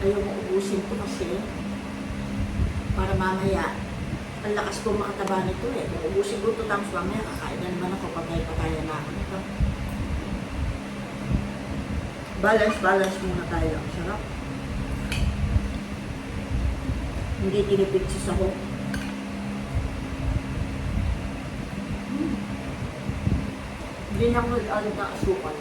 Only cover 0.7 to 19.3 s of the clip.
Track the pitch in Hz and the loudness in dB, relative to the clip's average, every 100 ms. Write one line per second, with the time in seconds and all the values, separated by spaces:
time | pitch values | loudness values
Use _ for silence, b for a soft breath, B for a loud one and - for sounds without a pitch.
0.7 | 196 196 208 202 196 180 185 220 - 202 | 0 0 -2 -2 -2 -2 -2 -2 -4 -4
1.7 | - - - 269 - 95 135 - - - | -4 -4 -6 -4 -4 -2 0 0 2 2
2.7 | - - - 190 - 381 190 196 190 - | 2 0 2 4 4 4 4 4 4 2
3.7 | - - - - - - - 208 208 190 | -2 -4 -4 -4 -4 -6 -6 -2 0 0
4.7 | 202 220 208 208 196 190 190 185 185 - | -2 0 2 0 -2 0 2 2 0 -2
5.7 | - - - 160 196 202 226 214 220 214 | -2 -2 -2 0 2 2 2 2 2 0
6.7 | 202 208 180 180 214 - - - - 175 | 0 0 -2 0 0 -2 -4 -4 -4 -2
7.7 | 180 175 190 185 165 151 165 165 - 160 | -2 -2 -2 -2 -4 -2 0 0 0 0
8.7 | 160 151 151 147 196 - 190 202 202 - | 0 -2 -2 -4 -4 -4 -4 -4 2 2
9.7 | - - - - - - 65 - 65 65 | 2 -2 -2 -2 -2 -2 -4 -4 -2 -2
10.7 | 53 67 67 67 67 67 65 67 67 67 | -2 -4 -6 -6 -6 0 0 0 -4 -4
11.7 | 67 - - - - - - 196 220 214 | -4 -2 -2 -4 -6 -8 0 6 6 6
12.7 | - 185 190 190 190 190 180 175 175 165 | 4 6 6 4 2 0 -2 0 2 2
13.7 | 160 - - 175 208 - - - 135 - | 0 -2 -4 -2 -2 -4 -6 -6 -6 -4
14.7 | - - 67 67 67 67 - - - - | -2 -2 -2 0 2 2 2 2 2 2
15.7 | - - - - - - - - 135 - | -2 -4 -6 -6 -6 -4 -4 0 2 2
16.7 | - 262 - 262 - - - 196 202 196 | 2 0 0 0 -2 -2 0 2 4 4
17.7 | 196 190 185 185 - 196 190 190 190 - | 6 6 4 2 0 0 2 2 0 -4
18.7 | - - - - - - | -2 -2 -2 -2 -4 -6